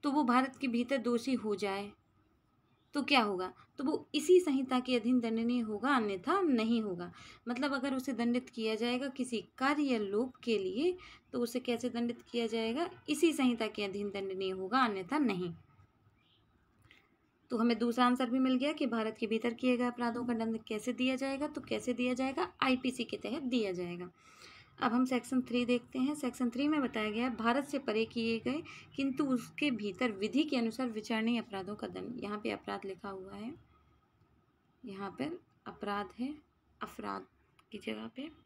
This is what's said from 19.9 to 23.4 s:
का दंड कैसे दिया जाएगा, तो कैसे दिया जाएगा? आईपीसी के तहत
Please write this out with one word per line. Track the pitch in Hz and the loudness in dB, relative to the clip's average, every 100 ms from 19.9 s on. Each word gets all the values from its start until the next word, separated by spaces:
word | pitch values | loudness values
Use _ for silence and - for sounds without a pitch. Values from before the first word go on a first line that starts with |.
| 240 240 233 | 0 -2 -2
का | 247 | -2
दंड | 226 226 226 | -2 -2 -4
कैसे | - 214 214 | -4 -6 -4
दिया | 247 254 262 | 0 0 0
जाएगा, | 269 269 294 | -2 -2 -4
तो | 294 | -6
कैसे | - 214 233 | -4 -4 -2
दिया | 240 247 | 0 0
जाएगा? | 247 262 269 359 - | 0 -2 -2 -4 0
आईपीसी | 269 254 254 247 | 2 2 0 -4
के | 226 208 | -6 -4
तहत | 208 269 | -4 -4